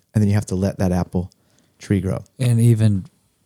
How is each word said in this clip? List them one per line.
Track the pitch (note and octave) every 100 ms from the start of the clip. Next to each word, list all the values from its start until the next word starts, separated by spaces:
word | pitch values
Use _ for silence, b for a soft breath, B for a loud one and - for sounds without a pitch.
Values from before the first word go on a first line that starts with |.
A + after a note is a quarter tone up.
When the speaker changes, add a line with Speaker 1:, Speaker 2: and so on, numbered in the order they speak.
| _
Speaker 1:
and | G#2+
then | G2+
you |
have | G#2 -
to |
let | F#2 F#2+ -
that | F#2+
apple | F2+ F2 F#2 F2+ _ b b b _
tree | - G2
grow. | F#2 - - -
Speaker 2:
And | B2 A#2
even | A#2+ A2 A2 G2 - _ _ _